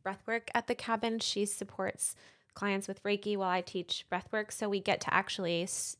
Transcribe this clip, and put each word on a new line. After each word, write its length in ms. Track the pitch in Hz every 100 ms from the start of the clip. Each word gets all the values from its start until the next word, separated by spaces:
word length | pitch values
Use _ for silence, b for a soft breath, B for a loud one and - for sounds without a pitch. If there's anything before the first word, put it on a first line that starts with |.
breath 200 | 190 196 -
work 240 | 226 -
at 120 | 233 233
the 80 |
cabin. 460 | 233 - 226 226 226
She 260 | - 202 202
supports 680 | - 202 - 190 - - - b b b
clients 340 | - 202 196 196
with 140 | 196
Reiki 340 | 202 208 208 202
while 140 | 185
I 100 | 180
teach 460 | 175 185 175 - -
breath 200 | 185 -
work. 180 | 220 208
So 160 | - 208
we 100 | 196
get 220 | 196 -
to 100 | -
actually 520 | 185 196 - 175 170
s-, 340 | 180 - -